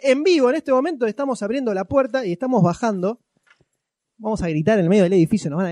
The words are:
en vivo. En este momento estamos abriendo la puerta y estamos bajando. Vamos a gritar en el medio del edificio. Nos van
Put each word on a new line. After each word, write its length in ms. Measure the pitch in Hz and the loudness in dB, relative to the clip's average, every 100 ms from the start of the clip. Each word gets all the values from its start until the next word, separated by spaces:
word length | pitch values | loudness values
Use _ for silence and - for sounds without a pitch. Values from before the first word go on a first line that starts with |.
en 180 | 269 262 | 0 2
vivo. 260 | 370 339 247 | 4 4 2
En 60 | |
este 180 | 311 - | 0 0
momento 340 | 254 302 294 226 | 0 0 -2 -4
estamos 360 | 208 277 240 | -4 -6 -4
abriendo 320 | 202 269 247 | -4 -4 -2
la 100 | 190 | -4
puerta 400 | 196 277 262 262 | -2 0 0 -2
y 80 | 214 | -4
estamos 300 | 175 262 247 | -4 -2 2
bajando. 560 | 170 170 233 196 185 240 _ _ _ _ _ _ _ _ _ _ | 2 0 -4 -2 -4 -6 _ _ _ _ _ _ _ _ _ _
Vamos 240 | 214 220 | -6 -4
a 60 | 175 | -4
gritar 300 | 156 156 220 | -2 2 2
en 60 | |
el 60 | 170 | 4
medio 120 | 208 | 4
del 120 | 175 | 4
edificio. 360 | 190 160 214 156 | 4 2 0 -2
Nos 60 | 147 | -4
van 80 | 190 | -4